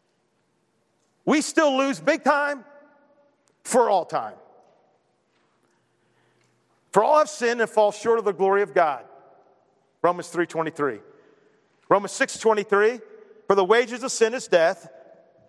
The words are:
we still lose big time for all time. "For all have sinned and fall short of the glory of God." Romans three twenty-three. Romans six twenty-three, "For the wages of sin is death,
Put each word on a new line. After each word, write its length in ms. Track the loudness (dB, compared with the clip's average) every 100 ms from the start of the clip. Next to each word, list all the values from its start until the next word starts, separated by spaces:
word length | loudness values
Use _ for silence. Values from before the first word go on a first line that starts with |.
| _ _ _ _ _ _ _ _ _ _ _ _ 0
we 160 | 0
still 360 | 0 0 2 2
lose 220 | 0 -2
big 240 | -2 0
time 420 | 0 0 -2 -6 -12 -20 _ _ _ _ _ _ _ _
for 240 | -4 0 2
all 180 | 0 -2
time. 320 | -6 -8 -12 -20 _ _ _ _ _ _ _ _ _ _ _ _ _ _ _ _ _ _ _ _ _ _ _ _
"For 120 | 0
all 160 | 2 2
have 100 | 2
sinned 320 | -2 -4 -2
and 80 | -2
fall 220 | 0 0
short 260 | 0 -2 -2
of 60 | -2
the 80 |
glory 300 | -2 0 0
of 100 | 0
God." 320 | 0 0 -2 -12 -20 _ _ _ _ _ _ _ _
Romans 260 | -2 -2 -6
three 200 | -6 -6
twenty-three. 540 | -6 -8 -6 -6 -6 -14 _ _ _ _ _ _ _ 0
Romans 240 | 0 0
six 260 | -4 -6 -2
twenty-three, 600 | 0 0 2 2 2 0 -10 -20 -20 _ -2
"For 80 | 2
the 80 |
wages 400 | 4 2 2 -4
of 80 | -8
sin 220 | -2 0
is 140 | -2 0
death, 420 | 2 2 -2 -10 -20 -20 -20 _ _